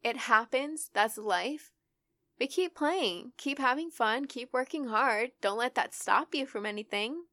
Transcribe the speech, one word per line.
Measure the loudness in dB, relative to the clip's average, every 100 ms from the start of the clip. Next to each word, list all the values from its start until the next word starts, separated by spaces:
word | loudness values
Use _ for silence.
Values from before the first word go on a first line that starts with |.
It | -2 -4
happens. | 4 4 4 0 -2 -6 -4
That's | 2 2 2
life. | 0 0 0 -6 -12 _ _ _ _ _ _ _
But | -4
keep | 0 -2
playing. | 0 0 2 0 -4 -10 -8
Keep | -6 0
having | 0 0 -4
fun. | 0 0 0
Keep | -2 -8 -4
working | -2 -2 -4 -2
hard. | 2 2 2 0 _
Don't | -2 0
let | 0
that | 0 -2
stop | -4 2 2 2
you | -4 -4
from | -4
anything. | -6 -6 -4 -2 -2 -6 -12